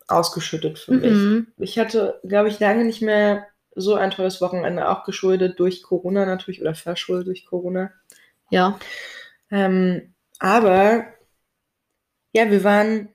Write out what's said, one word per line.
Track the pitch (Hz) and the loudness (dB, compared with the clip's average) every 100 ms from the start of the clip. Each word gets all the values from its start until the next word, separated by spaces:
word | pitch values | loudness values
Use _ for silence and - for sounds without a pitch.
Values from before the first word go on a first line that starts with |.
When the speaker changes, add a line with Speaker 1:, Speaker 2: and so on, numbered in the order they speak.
| - | -2
Speaker 1:
ausgeschüttet | 165 165 170 160 160 156 156 | 0 0 -4 -8 -6 -6 -8
für | - | -2
Speaker 2:
Mhm. | 254 240 208 202 220 226 - | 2 4 4 4 0 -2 -8
Speaker 1:
mich. | 190 | -6
Ich | 233 | -4
hatte, | 220 220 196 - | -2 0 -2 -4
glaub | 185 202 214 | -2 0 0
ich, | 208 | 2
lange | 208 226 226 | 2 2 0
nicht | 220 | -2
mehr | 214 208 208 202 202 _ _ - | 0 2 2 0 -6 _ _ -4
so | 190 196 | 0 0
ein | 190 | 0
tolles | 185 185 185 | -2 -4 -2
Wochenende, | 180 180 170 175 - | -4 -2 -4 -2 -2
auch | 190 | -2
geschuldet | - 190 190 185 180 180 | -6 -2 0 2 0 0
durch | 185 180 | -2 -2
Corona | - 180 180 196 190 | -4 -4 -2 -2 -2
natürlich | 185 - 185 | -4 -8 -8
oder | 156 160 | -6 -6
verschuldet | 170 175 - 180 180 | -8 -8 -6 -6 -6
durch | 185 _ | -10 _
Corona. | 180 180 185 196 - _ _ _ _ _ | -8 -4 -6 -6 -12 _ _ _ _ _
Speaker 2:
Ja. | 185 185 202 - - - - - _ _ | 0 0 -2 -12 -16 -16 -18 -20 _ _
Speaker 1:
Ähm, | 202 190 185 185 180 - _ _ - | -2 2 2 2 -2 -8 _ _ -6
aber, | 180 226 208 185 202 226 - - _ _ _ _ _ _ _ _ _ _ _ | 2 4 6 6 4 2 -2 -16 _ _ _ _ _ _ _ _ _ _ _
ja, | 220 226 | 0 2
wir | 202 | 2
waren, | 196 208 214 220 208 | 4 2 2 -2 -6